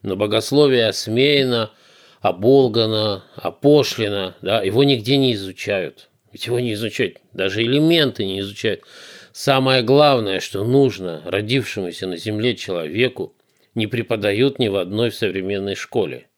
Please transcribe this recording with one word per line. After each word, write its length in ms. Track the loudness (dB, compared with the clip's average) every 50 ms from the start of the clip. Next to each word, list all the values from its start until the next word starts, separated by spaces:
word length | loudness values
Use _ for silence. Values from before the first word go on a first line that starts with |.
Но 140 | -4 -4 -2
богословие 720 | -2 0 0 0 -2 0 2 4 4 4 6 4 4 2
осмеяно, 840 | 2 0 -4 -6 -2 0 2 2 4 4 2 2 2 0 -2 -2 -4 _ _ _ _ _ _ _ _ _ _
оболгано, 1000 | -2 -2 -2 2 4 6 6 6 6 4 2 0 0 0 0 0 0 -2 -4 -6 -10 _ -18
опошлено, 960 | -8 -8 -8 -8 _ 4 6 6 6 4 2 -2 -4 -4 -2 -2 -4 -6 -6 -10 _
да, 220 | -4 -2 -2 0 0
его 200 | 0 2 2 4
нигде 340 | 4 2 0 0 0 2
не 160 | 2 2 2 0
изучают. 760 | -2 -6 -12 -12 -8 -6 -4 -2 -2 -4 -6 -10 -18 -20 _ _ _ _ _ -16
Ведь 140 | -12 -6
его 120 | -4 -4 -2
не 140 | -2 -4 -4
изучают, 460 | -4 -6 -6 -2 -4 -4 -4 -4 _ _ _
даже 320 | -6 -4 -4 -2 0 -2 0
элементы 640 | 0 2 2 4 4 4 4 2 0 -2 -4 -6
не 140 | -4 -4 -6
изучают. 420 | -6 -8 -8 -4 -4 -4 -4 -4 _ -20 -20 -20 -20 -20 -20 -20 -20 _
Самое 520 | _ -6 0 2 2 2 2 2 2 2 2
главное, 560 | 4 4 6 6 6 4 2 0 -2 -4 -4
что 240 | -4 -6 -6 -4 -2
нужно 580 | 2 4 4 4 4 0 -4 -8 -10 -10 -8 -8
родившемуся 840 | -4 -4 -4 -2 0 -2 -2 -2 -4 -6 -6 -6 -6 -8 -8 -8
на 100 | -8 -8
земле 380 | -6 -6 -6 -4 -2 -2 -2 -2
человеку, 800 | -4 -6 -6 -6 -6 -6 -4 -2 -2 -2 -2 -2 -6 -10 -10 _ _ _ _ _ _ _ _ _
не 100 | -4 -4
преподают 760 | -2 -4 -6 -2 -2 -4 0 0 0 2 2 2 0 2 0
ни 100 | 0 0
в 60 | 0
одной 360 | -2 -2 -2 -2 -2 -2 -2
современной 640 | -2 -4 -4 -4 -4 -4 -4 -4 -4 -4 -4 -4 -6
школе. 520 | -6 -8 _ -2 -2 -2 -2 -6 -12 -16 _ _